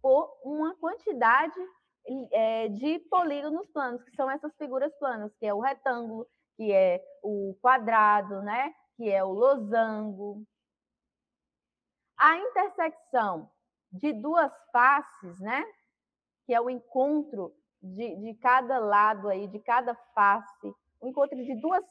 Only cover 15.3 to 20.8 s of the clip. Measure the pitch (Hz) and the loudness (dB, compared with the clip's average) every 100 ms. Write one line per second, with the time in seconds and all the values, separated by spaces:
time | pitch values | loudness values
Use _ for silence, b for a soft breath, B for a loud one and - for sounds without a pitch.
15.3 | 180 202 269 427 _ _ _ _ _ _ | -12 -6 -6 -6 _ _ _ _ _ _
16.3 | _ - 233 247 247 - - 277 302 294 | _ -2 0 0 -6 -4 0 2 2 -2
17.3 | 208 175 _ _ _ 190 190 233 180 220 | -8 -10 _ _ _ -16 -10 -10 -10 -14
18.3 | 220 254 254 247 262 214 202 208 208 202 | -2 2 2 2 -2 2 4 4 2 -2
19.3 | 190 202 208 - 233 240 226 _ 220 202 | -4 -6 -10 0 0 0 -8 _ 2 4
20.3 | 220 - - 202 - | 4 -2 -14 -16 -16